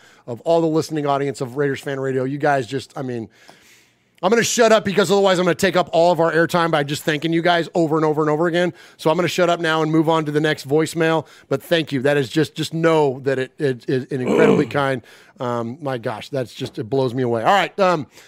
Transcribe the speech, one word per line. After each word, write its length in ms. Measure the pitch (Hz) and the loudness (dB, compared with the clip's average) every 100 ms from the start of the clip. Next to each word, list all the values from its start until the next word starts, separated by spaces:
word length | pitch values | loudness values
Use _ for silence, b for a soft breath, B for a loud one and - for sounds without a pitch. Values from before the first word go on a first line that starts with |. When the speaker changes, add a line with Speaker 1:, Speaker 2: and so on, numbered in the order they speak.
| b b b | b b b
Speaker 1:
of 140 | 117 | -6
all 200 | 160 170 | 0 2
the 60 | 165 | 2
listening 400 | 156 - 156 143 | 0 -2 -4 -2
audience 340 | 139 139 135 | 0 -2 -6
of 160 | 131 127 | -6 -2
Raiders 240 | 143 131 | -2 -2
Fan 180 | 147 135 | -6 -6
Radio. 240 | 135 131 | -4 -2
You 140 | 131 143 | -4 -2
guys 300 | 147 139 110 | 0 0 -2
just, 280 | 131 - 156 | -8 -10 -12
I 60 | |
mean, 280 | 131 120 107 b b b b b b b b _ | -8 -8 -10 b b b b b b b b _
I'm 80 | 180 | 0
gonna 140 | 233 | 2
shut 280 | 190 - 226 | 0 2 4
up 120 | 214 | 4
because 260 | 202 190 170 | 2 0 2
otherwise 280 | 202 196 180 | 4 4 2
I'm 60 | 180 | 2
gonna 100 | 160 | 0
take 200 | 190 180 | 0 0
up 120 | 170 | 0
all 180 | 165 175 | 2 4
of 80 | 160 | 4
our 120 | 165 | 2
airtime 380 | 156 165 175 165 | 2 2 2 2
by 120 | 156 | 0
just 200 | 143 147 | -2 -4
thanking 280 | - 147 165 | -4 -2 0
you 100 | 165 | 0
guys 280 | 170 170 151 | 2 0 0
over 220 | 185 160 160 | 0 0 2
and 80 | 156 | 0
over 160 | 147 | 0
and 80 | 151 | 0
over 180 | 151 175 | 0 0
again. 260 | 170 180 - B B | 0 -2 -4 B B
So 120 | 156 | 0
I'm 60 | 165 | 0
gonna 120 | 170 | 0
shut 200 | - 175 | 0 0
up 100 | 170 | 2
now 220 | 160 160 | 0 0
and 100 | 156 | 2
move 180 | 160 156 | 2 2
on 160 | 160 151 | 2 0
to 60 | |
the 100 | 151 | 0
next 260 | 156 151 135 | 0 -2 0
voicemail. 580 | 151 156 165 160 160 - B B | 0 0 0 0 0 -4 B B
But 160 | 135 | -6
thank 280 | - 170 151 | 0 -2 0
you. 100 | 139 | -2
That 160 | 135 147 | 0 0
is 120 | 123 | 0
just, 240 | 156 143 - | 0 -2 -4
just 180 | 151 | -6
know 460 | 160 165 160 143 131 | -2 2 2 2 0
that 180 | 135 131 | -4 -2
it, 140 | 131 - | -4 -4
it 320 | 147 123 - | -4 -4 -2
is 160 | 131 127 | -4 -4
incredibly 600 | 139 127 - 160 - 139 | -6 0 2 4 4 2
Speaker 2:
<clears throat> 160 | 143 | 0
Speaker 1:
kind. 200 | 139 131 - B B - | -2 -4 -8 B B -8
Um, 380 | 123 120 117 139 | -4 -4 -6 -8
my 160 | 143 127 | -8 -6
gosh, 300 | 117 107 - | -6 -8 -8
that's 240 | 139 117 | -8 -8
just, 240 | - 123 - | -8 -10 -10
it 40 | 113 | -4
blows 280 | 135 131 | 0 0
me 100 | 127 | 0
away. 200 | 120 117 | -2 0
All 100 | 123 | 2
right, 240 | 196 165 - | 2 2 0
um, 280 | 185 165 127 B | 2 0 -4 B